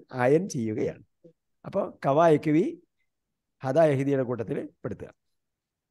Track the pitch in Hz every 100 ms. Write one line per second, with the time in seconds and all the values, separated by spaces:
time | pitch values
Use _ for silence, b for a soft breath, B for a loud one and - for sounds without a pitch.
0 | - 127 123 156 202 139 110 107 - -
1 | _ _ 165 _ _ _ - 196 240 -
2 | 143 143 170 151 160 151 269 - _ _
3 | _ _ _ _ _ _ 131 139 156 135
4 | 139 135 120 117 104 143 - _ 127 98
5 | - _ _ _ _ _ _ _ _